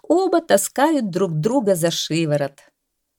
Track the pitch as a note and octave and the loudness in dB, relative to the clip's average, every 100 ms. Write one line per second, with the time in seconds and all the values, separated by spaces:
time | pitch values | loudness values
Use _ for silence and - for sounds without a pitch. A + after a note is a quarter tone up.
0 | - E4 F#4+ F4 E4 G3 - - D4 D4+ | 0 0 2 0 2 2 0 0 0 0
1 | A3 E3+ F#3+ D#3 D#3+ C4+ G3+ F#3 E3 D#3+ | -2 -2 -2 -2 0 0 0 0 0 -2
2 | - D#3 D#3+ D3 C#3 - _ _ _ _ | -4 -2 0 -2 -4 -8 _ _ _ _
3 | _ | _